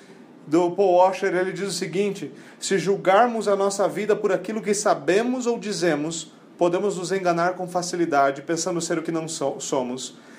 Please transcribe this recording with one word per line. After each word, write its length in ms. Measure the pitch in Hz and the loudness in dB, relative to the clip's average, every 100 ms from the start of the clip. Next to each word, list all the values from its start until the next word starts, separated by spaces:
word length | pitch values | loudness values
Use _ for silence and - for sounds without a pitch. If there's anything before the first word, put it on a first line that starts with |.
| - - - - - | -20 -20 -20 -20 0
do 260 | 156 175 | 2 2
Paul 260 | 175 196 175 | 2 4 6
Washer. 360 | 185 190 196 | 4 4 -2
Ele 200 | 175 185 | 0 -2
diz 160 | 170 196 | -4 -6
o 20 | |
seguinte, 580 | 170 170 160 202 185 139 - - - | -6 -4 -2 -2 -2 -10 -14 -20 -10
"Se 180 | - 190 | -2 0
julgarmos 680 | 165 190 160 196 247 226 202 | 2 0 4 6 6 2 0
a 80 | 196 | 2
nossa 320 | 196 196 185 | 0 0 -2
vida 260 | 147 208 | 0 0
por 160 | 202 202 | 2 2
aquilo 320 | 180 180 220 | 0 -2 -6
que 120 | 190 | -2
sabemos 760 | 202 208 160 143 190 240 254 240 | 0 2 0 2 2 2 -2 -2
ou 100 | 233 | -4
dizemos, 760 | 196 185 175 147 151 165 - - - - | -4 -2 0 0 -2 -6 -12 -18 -14 -2
podemos 400 | 175 180 202 180 | 0 2 -2 -4
nos 160 | 175 | -4
enganar 400 | 196 175 170 175 | -2 0 2 0
com 120 | 180 180 | -2 -4
facilidade, 760 | 180 175 180 165 143 139 143 | -4 -4 -2 0 4 2 0
pensando 400 | - 165 185 175 | -4 -4 -2 -4
ser 180 | 165 175 | -2 -4
o 20 | |
que 80 | 165 | -2
não 160 | 165 160 | -4 -4
so-, 360 | - 139 - | -4 -6 -6
somos. 560 | - 143 123 127 - - - | -4 -4 -2 -6 -10 -14 -20